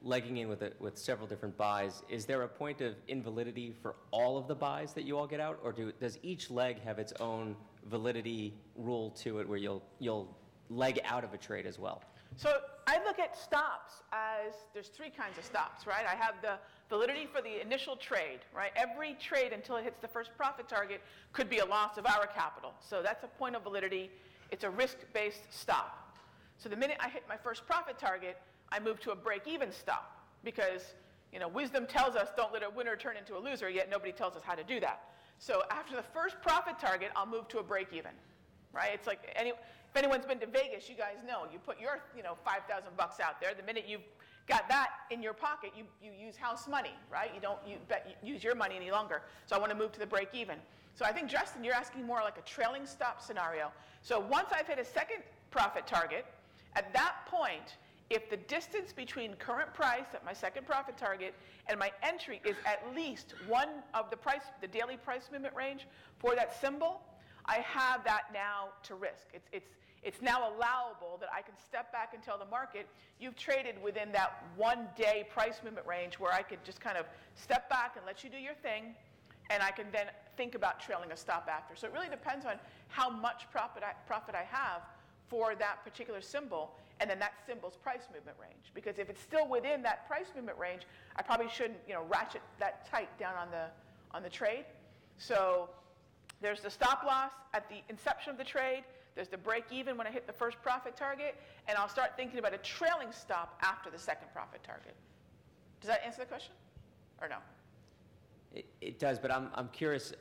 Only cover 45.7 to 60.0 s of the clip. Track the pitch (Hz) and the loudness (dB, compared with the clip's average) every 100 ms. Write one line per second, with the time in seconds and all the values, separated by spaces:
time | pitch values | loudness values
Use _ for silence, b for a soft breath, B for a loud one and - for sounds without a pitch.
45.7 | 208 214 - 214 196 220 208 247 226 277 | -12 -16 -18 -16 -14 -14 -6 -4 -4 -2
46.7 | 277 190 - - 165 220 190 202 202 202 | -2 -2 -8 -6 -2 -2 -2 -4 -4 -8
47.7 | 190 - 208 185 - 208 247 214 247 196 | -10 -2 -2 -4 -12 -10 -2 0 2 0
48.7 | 185 180 208 208 151 - B B 202 208 | -2 0 0 2 -2 -4 B B 2 4
49.7 | 208 214 202 208 220 196 247 208 156 - | 2 0 -2 0 2 2 -4 -6 -6 -10
50.7 | B B - 220 277 277 285 - 254 233 | B B 0 2 2 2 0 0 -2 2
51.7 | 254 - 262 240 240 214 202 - - 233 | 2 0 -6 0 2 2 0 -6 2 2
52.7 | 269 277 - 247 - - 208 165 160 147 | 2 -4 -2 0 -2 -4 0 0 2 -2
53.7 | - B B - 233 202 285 - 320 320 | -4 B B 0 2 4 4 4 2 2
54.7 | 269 240 - 320 440 - - - 262 202 | 0 0 0 0 -2 -8 -20 0 4 4
55.7 | - - 175 165 156 - - B B B | 4 2 2 4 0 -4 -14 B B B
56.7 | - 202 254 339 - - 359 262 160 - | -2 2 4 4 2 0 2 2 0 -8
57.7 | - B B B 220 220 202 - 302 - | -18 B B B 0 2 -4 0 -2 0
58.7 | 427 370 - 247 277 226 196 - 240 302 | -4 -4 -6 -6 -4 -4 -4 -2 0 0
59.7 | - 277 240 | 4 4 4